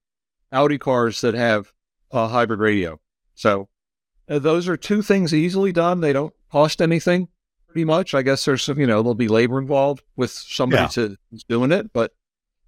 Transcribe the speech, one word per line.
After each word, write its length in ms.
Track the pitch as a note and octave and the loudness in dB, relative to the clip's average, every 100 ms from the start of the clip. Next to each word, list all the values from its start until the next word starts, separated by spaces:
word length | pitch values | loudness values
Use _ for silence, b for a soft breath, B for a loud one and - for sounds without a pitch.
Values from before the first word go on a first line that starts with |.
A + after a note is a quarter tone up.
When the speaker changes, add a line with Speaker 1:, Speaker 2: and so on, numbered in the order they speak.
| _ _ _ _ _ | _ _ _ _ _
Speaker 1:
Audi 260 | C3 D3 D3 | 0 0 0
cars 440 | C#3+ B2 A#2 G#2 | 0 0 0 0
that 120 | B2 | -2
have 380 | A2+ A#2 G#2+ G2 _ _ _ _ | 0 2 0 -2 _ _ _ _
a 160 | C3 A2+ | -2 0
hybrid 320 | A#2+ A2+ G#2+ | 0 0 0
radio. 400 | G#2+ G#2 F2 D#2 _ _ _ | 0 0 -2 -6 _ _ _
So, 360 | - A2+ G2+ G2 _ _ _ _ _ - | -4 0 0 -4 _ _ _ _ _ -6
uh, 100 | D3 | -2
those 280 | C#3+ E3+ F3+ | 0 0 -2
are 100 | E3 | -4
two 240 | - G#3 | -2 -2
things 320 | G#3 G3 E3+ | 2 2 2
easily 380 | D#3 F3 F#3+ G3 | 2 0 0 -2
done. 300 | E3+ E3+ F3+ | 0 0 0
They 120 | D#3 | 0
don't 200 | C#3 D3+ - _ | 0 -2 -10 _
cost 300 | D3 D#3 - | 0 2 2
anything, 460 | E3 E3 - F3+ F3+ _ _ _ _ | 0 2 2 0 -2 _ _ _ _
pretty 160 | E3 D#3+ | -4 0
much. 280 | E3 - C#3 | 0 0 0
I 60 | |
guess 220 | C3 C3+ - | 0 0 0
there's 180 | C3 | -2
some, 160 | - C#3 | -2 0
you 80 | C3 | 2
know, 140 | G#2+ | 2
there'll 100 | A#2 | 2
be 140 | A2 A2+ | 0 2
labor 320 | A2 A#2+ C3 | 2 0 -2
involved 420 | C3+ C#3 C#3 C3+ _ - | -2 0 0 -2 _ -6
with 160 | B2 | -6
somebody 520 | - - - B2+ A#2+ | -6 -10 -4 0 0
Speaker 2:
Yeah. 40 | E2 | 0
Speaker 1:
to, 300 | - G#2+ G2 _ | -2 -4 -6 _
who's 140 | A2 | -18
doing 280 | - A#2 C3 | -4 -2 0
it, 200 | D3+ A3 | 0 -2
but 220 | A#2+ A2+ _ _ _ _ _ | -4 -4 _ _ _ _ _